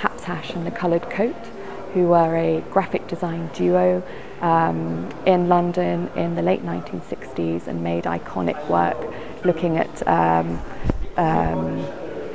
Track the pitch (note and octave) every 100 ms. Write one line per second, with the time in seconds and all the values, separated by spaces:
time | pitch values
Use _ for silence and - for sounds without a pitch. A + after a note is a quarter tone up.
0 | - - - E3+ - F3 E3+ - F3 E3+
1 | - - A3+ F4 - - - - - F#3
2 | F3 E3+ E3 E3 E3 D#3+ - G3 F3+ -
3 | - E3+ F3 E3 E3 - F3+ F3+ F3+ F3+
4 | F3+ F#3 - - F3 E3 E3 E3 E3 E3
5 | F3+ - - F3+ F3 F3 F3 F3 F3 E3+
6 | F3+ F3 E3+ E3+ E3+ F#3+ F3 E3+ E3 F3+
7 | - - - - E3+ E2 - E3 - E2+
8 | A#2+ E2+ - - E2+ - - E2+ E2+ -
9 | - - - - F3+ E3+ E3+ D#3+ - -
10 | - E3+ E3 E3 E3 E3+ - - - -
11 | - - D#3+ E3 E2 D#3+ E3 E3 E3+ -
12 | - - -